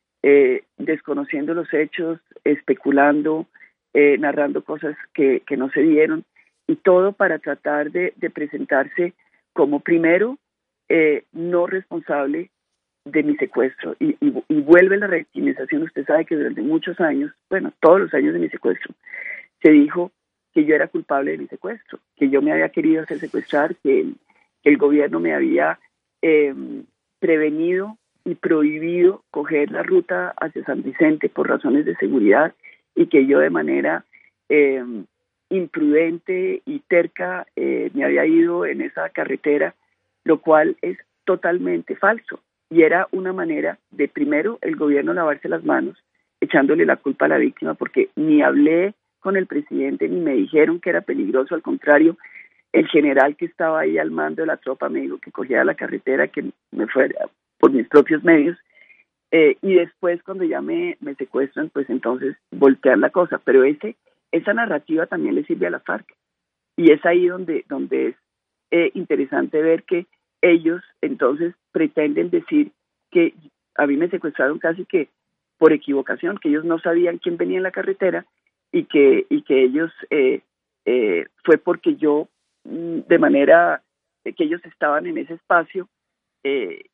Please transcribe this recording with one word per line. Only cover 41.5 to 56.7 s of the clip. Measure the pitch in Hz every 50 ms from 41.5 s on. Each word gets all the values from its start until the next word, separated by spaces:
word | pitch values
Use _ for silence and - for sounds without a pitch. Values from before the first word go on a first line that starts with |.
| 175 180 180 180 175 170 170 - -
falso. | - - 196 226 226 - - - - _ _ _ _ _ -
Y | 160 165 160
era | 156 165 180 185 - -
una | 190 185 190 185
manera | 190 170 165 151 147 147 165 180 - _ _
de, | - - 143 -
primero, | - - 147 143 147 147 160 214 233 - -
el | 160 160
gobierno | 151 156 147 143 143 143 160 170
lavarse | 180 165 156 143 143 - -
las | 165 165 165
manos, | 147 143 131 135 - - _ _ _ _ _ _ _ _ _
echándole | - 139 - 151 139 139 151 - -
la | - 135
culpa | - - 139 135 - 147
a | 151
la | 156
víctima, | 135 123 - - - 156 156 -
porque | - - - - - 156 - _
ni | - 151 156 151 147
hablé | 143 143 139 143 147 156 160 170 185 202 214 _ _ _ _ _
con | - 190 196
el | 190 180
presidente, | - - 147 147 - 151 139 135 139 139 139 165 165
ni | 180 180
me | 170 151 135
dijeron | 117 - - - 156 151 147 165 175
que | - 180
era | 170 - -
peligroso, | - 143 - - 95 117 131 135 - 175
al | 160 -
contrario, | - 135 135 - 147 147 147 156 165 165 - - - - - - _ _ _ _ _ -
el | - 160 -
general | - 160 147 147 135 135 131 143 147
que | - 175
estaba | 160 - - 175 160 160 156
ahí | 160 160 160 160
al | 156 156
mando | 160 160 151 151 156 156 160
de |
la | 160 151
tropa | - - 135 135 - 147 147
me | 151 135 135
dijo | 139 - -
que | - - -
cogiera | - - - 127 131 135
la | 135 139
carretera, | - - 123 113 - - 131 131 139 151 147
que | - 147 143 139 - _ _ _